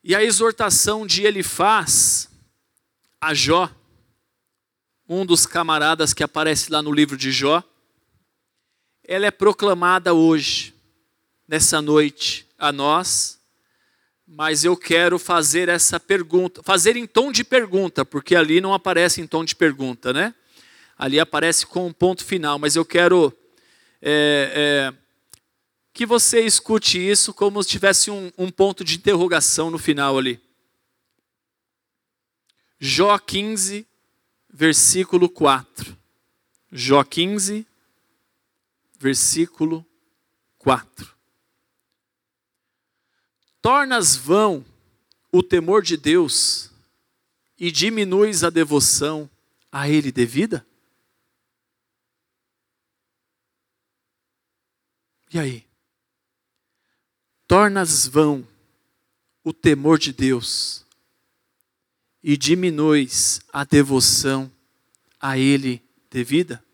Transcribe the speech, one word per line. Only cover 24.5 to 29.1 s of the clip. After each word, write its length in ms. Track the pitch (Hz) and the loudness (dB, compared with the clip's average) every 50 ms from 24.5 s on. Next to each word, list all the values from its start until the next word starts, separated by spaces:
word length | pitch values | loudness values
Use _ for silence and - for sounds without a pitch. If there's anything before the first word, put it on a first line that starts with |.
| - 147 147 147 147 143 135 131 | -2 -2 0 0 0 0 -2 -4
é, 20 | 131 _ _ _ _ _ _ _ - _ _ _ _ _ _ _ _ _ _ _ _ | -8 _ _ _ _ _ _ _ -20 _ _ _ _ _ _ _ _ _ _ _ _
que 100 | - 233 | -8 -2
você 400 | 214 240 233 - - - 233 226 | 0 0 2 2 4 2 2 2
escute 540 | 214 - - - - 220 214 - - - 180 | 2 0 0 0 0 -2 0 0 0 -2 0
isso 340 | 180 196 208 202 - - | 0 0 0 0 0 -2
como 300 | - - 202 202 202 208 | -2 -2 -2 -2 0 -2
se 80 | 185 - | -6 -4
tivesse 400 | - 196 190 196 190 - - 208 | -4 0 2 2 2 2 0 -2
um, 200 | 208 196 190 180 _ | -4 -12 -12 -14 _
um 140 | - 185 185 | -8 -8 -8
ponto 340 | - - 190 196 185 - 190 | 0 0 0 0 0 -6 -8
de 120 | 156 160 | -8 -8
interrogação 720 | 170 - 202 | -2 0 0